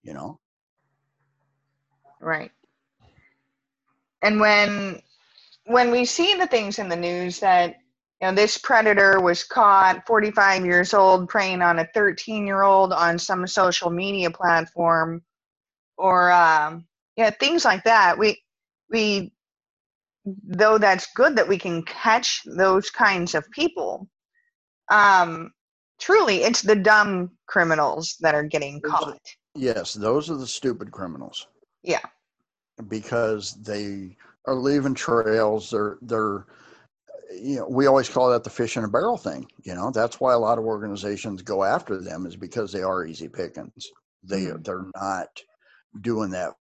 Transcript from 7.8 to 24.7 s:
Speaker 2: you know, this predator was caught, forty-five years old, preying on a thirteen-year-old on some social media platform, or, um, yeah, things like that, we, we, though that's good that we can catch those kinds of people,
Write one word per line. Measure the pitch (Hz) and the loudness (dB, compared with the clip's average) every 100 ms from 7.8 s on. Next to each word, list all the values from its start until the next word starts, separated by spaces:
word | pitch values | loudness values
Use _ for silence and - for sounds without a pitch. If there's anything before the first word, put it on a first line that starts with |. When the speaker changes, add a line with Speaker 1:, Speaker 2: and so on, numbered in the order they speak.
| _ _ _ _ | _ _ _ _
Speaker 2:
you | 185 | -2
know, | 190 | 2
this | 214 - | 2 0
predator | - 240 220 202 196 196 | 2 4 4 6 6 6
was | 180 175 | 2 0
caught, | - - 208 196 185 185 - | -2 4 6 8 6 2 0
forty-five | 220 214 214 196 190 | 2 2 2 4 2
years | 180 175 180 | 2 2 4
old, | 208 190 185 180 | 4 6 4 2
preying | 214 190 185 | -2 -2 0
on | 175 170 | 2 2
a | 165 220 | 0 0
thirteen-year-old | 202 - - 214 202 196 196 190 190 | 0 0 -8 -6 -2 2 4 6 4
on | 165 170 170 | 2 0 0
some | - 185 180 | -2 -4 -2
social | - 185 170 175 | 0 2 0 -4
media | 170 196 196 175 | -4 -4 -2 -4
platform, | 165 180 165 165 170 170 165 160 165 _ _ _ _ _ _ _ - | -2 0 0 0 -2 2 2 0 -6 _ _ _ _ _ _ _ -2
or, | 185 180 180 | 2 4 6
um, | 175 165 156 151 165 - _ _ - | 6 6 4 0 -6 -18 _ _ 0
yeah, | 220 | 0
things | 214 277 339 247 | 0 -2 2 0
like | 190 | 2
that, | 220 226 185 170 | 2 4 4 4
we, | 208 - _ _ _ _ _ | 0 -2 _ _ _ _ _
we, | 226 214 202 180 _ _ _ _ _ _ _ _ _ 196 196 - | -2 -2 -2 -6 _ _ _ _ _ _ _ _ _ -14 -14 -12
though | 180 214 220 | 2 4 6
that's | 208 185 - - | 4 2 -2 0
good | 277 247 | 2 2
that | 175 | 0
we | 190 | 0
can | 180 170 165 | -2 -6 -8
catch | - 233 226 247 - - | -4 0 0 0 -6 -8
those | - 190 190 202 | 0 2 2 -2
kinds | - 220 190 175 | 0 0 2 -2
of | 156 - | -4 -6
people, | - 320 185 147 - 196 _ _ _ _ _ _ | -6 -6 -4 -8 -8 -14 _ _ _ _ _ _